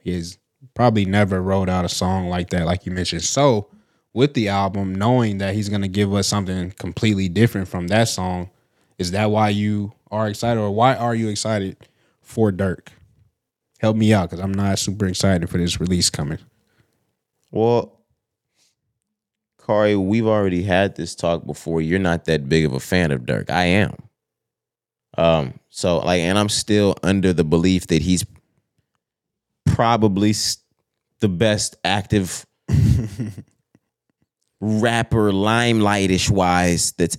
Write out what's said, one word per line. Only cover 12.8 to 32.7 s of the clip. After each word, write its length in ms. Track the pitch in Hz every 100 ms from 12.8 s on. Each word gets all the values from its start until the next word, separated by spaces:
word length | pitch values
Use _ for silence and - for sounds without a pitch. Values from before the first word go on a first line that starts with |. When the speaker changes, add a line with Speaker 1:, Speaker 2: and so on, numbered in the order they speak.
| - - _ _ _ _ _ _ _ _
Speaker 1:
Help 140 | 110
me 200 | 110 107
out, 160 | 110 85
'cause 100 | 85
I'm 140 | 98
not 240 | 98 101 95
super 260 | - 98
excited 460 | 98 87 98 92 85
for 80 | 92
this 200 | 87 -
release 280 | 87 90 -
coming. 300 | - 76 82 _ _ _ _ _ _ _ _ _ _ _
Speaker 2:
Well, 420 | - 113 120 - _ _ _ _ _ _ _ _ _ _ _ _ _ _ _ _ _ -
Kari, 300 | 107 107 104
we've 300 | 95 113 110
already 360 | 107 98 87
had 320 | 95 90 98
this 200 | - 82 -
talk 280 | 87 85
before. 360 | - 76 - 82
You're 160 | 80 92
not 260 | 92 85 -
that 220 | 78 67
big 160 | 80
of 80 | 78
a 60 | 64
fan 300 | - 92 82
of 120 | 67
Durk. 280 | 60 57 -
I 140 | 82
am. 300 | 90 95 92 - - _ _ _ _ _ _ _ _ _ _ -
Um, 360 | 82 80 65 - _
so, 280 | - 95 82
like, 220 | - 90
and 180 | 85 101
I'm 100 | 104
still 460 | - - 104 101 -
under 300 | 87 98 92
the 100 | 82
belief 460 | 78 82 92 92 -
that 120 | -
he's 240 | 80 87 - - _ _ _ _ _ _ _ _ _ _ _ _ -
probably 640 | - 117 117 107 95 104
s-, 280 | 104 - - _ _ _ _ _ -
the 100 | 107
best 480 | 87 107 107 - -
active 600 | 87 101 101 107 92 - - _
<laughs> 580 | -